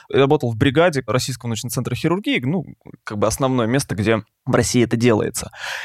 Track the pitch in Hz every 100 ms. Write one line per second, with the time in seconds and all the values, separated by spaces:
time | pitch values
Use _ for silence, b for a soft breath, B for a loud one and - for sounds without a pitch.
0 | - 120 135 151 120 110 135 135 180 139
1 | 120 123 - 123 120 113 120 131 120 123
2 | 160 180 285 233 120 180 - - - -
3 | - 104 104 - 131 127 113 135 - 101
4 | 104 110 - _ - 117 113 123 120 120
5 | 120 107 - - - B B B